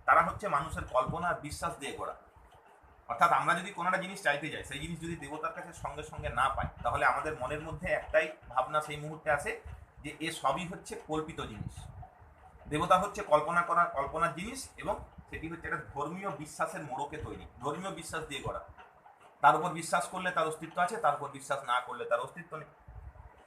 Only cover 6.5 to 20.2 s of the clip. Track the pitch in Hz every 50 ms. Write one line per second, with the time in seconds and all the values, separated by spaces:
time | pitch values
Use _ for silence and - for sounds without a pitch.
6.5 | - - 92 - - - - 120 123 143 147 131 113 139 151 156 151 127 123 127
7.5 | 147 151 156 160 156 147 180 185 151 131 - - - 156 170 165 - - - -
8.5 | - 131 127 139 151 151 151 - 147 147 147 151 160 156 - 156 147 143 - 220
9.5 | 226 - - - - - - - - - - 147 147 - 151 165 156 - - 135
10.5 | 139 180 180 165 190 - - - 226 - - - 156 156 156 160 156 - 131 117
11.5 | 110 104 - - - - - - - - - - - - - - - - - -
12.5 | - - - - 143 151 170 175 190 185 196 202 - 208 202 - 147 151 151 160
13.5 | 170 175 175 170 170 170 170 170 - 139 135 - 151 160 170 165 147 170 185 233
14.5 | 269 269 - - - - 135 165 214 - - - - - - - 143 - 156 160
15.5 | 170 170 - 160 165 156 - - - 139 147 151 170 190 196 196 156 143 156 147
16.5 | - - 165 160 - 180 160 139 123 135 143 156 156 143 123 113 101 95 90 -
17.5 | - - 123 143 151 170 190 196 170 165 165 - 175 165 151 147 143 127 113 110
18.5 | 95 - - - - - - - - - - - - - - - - - - 143
19.5 | 156 156 160 175 151 165 160 - 185 175 175 - - 180